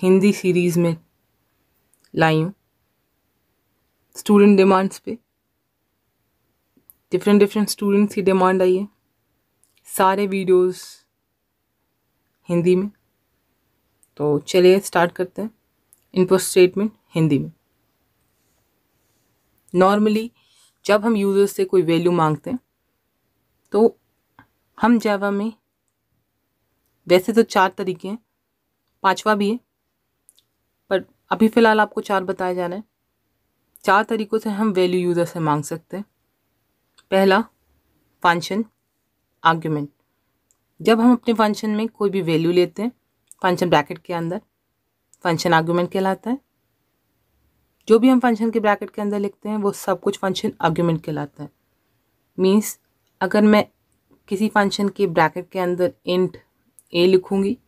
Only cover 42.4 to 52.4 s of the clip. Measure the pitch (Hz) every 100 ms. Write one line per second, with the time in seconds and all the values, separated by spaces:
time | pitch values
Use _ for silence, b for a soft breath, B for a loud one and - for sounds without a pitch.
42.4 | 165 175 170 180 233 - _ _ _ -
43.4 | 190 180 175 160 151 165 - 170 165 196
44.4 | - _ _ _ _ _ _ _ 180 160
45.4 | 175 160 165 175 175 196 190 190 220 269
46.4 | _ _ _ _ _ _ _ _ _ _
47.4 | _ _ _ _ - 220 254 254 247 214
48.4 | 226 226 208 202 202 - 202 208 202 -
49.4 | 208 214 202 196 - 180 202 202 190 185
50.4 | 214 - 165 165 170 160 - 147 147 -
51.4 | 143 _ _ _ _ _ _ _ _ -